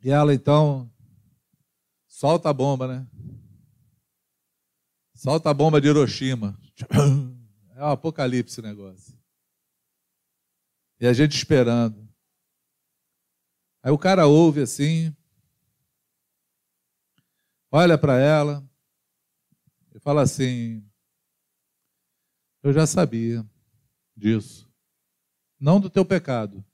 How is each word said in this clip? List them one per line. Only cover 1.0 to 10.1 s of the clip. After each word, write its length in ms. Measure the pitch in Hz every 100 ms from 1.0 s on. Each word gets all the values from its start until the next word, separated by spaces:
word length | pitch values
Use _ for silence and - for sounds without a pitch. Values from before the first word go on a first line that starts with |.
| _ _ _ _ _ _ _ _ _ _ _
solta 420 | - 139 170 165
a 40 |
bomba, 340 | 143 135 135 127
né? 200 | 127 131 - - - - _ _ _ _ _ _ _ _ _ _ _ _ _ _ _ _
Solta 360 | _ 131 156 160
a 40 |
bomba 280 | 143 156 151
de 60 | 143
Hiroshima. 680 | 151 127 - 131 127 104 101 _ _ - - 143 139 127 127 113 _ _ 123
É 60 |
o 40 | 147
apocalipse 720 | 143 160 160 131 127 120 -
o 40 |
negócio. 540 | 110 104 98 92 - - _ _ _ _ _ _ _ _ _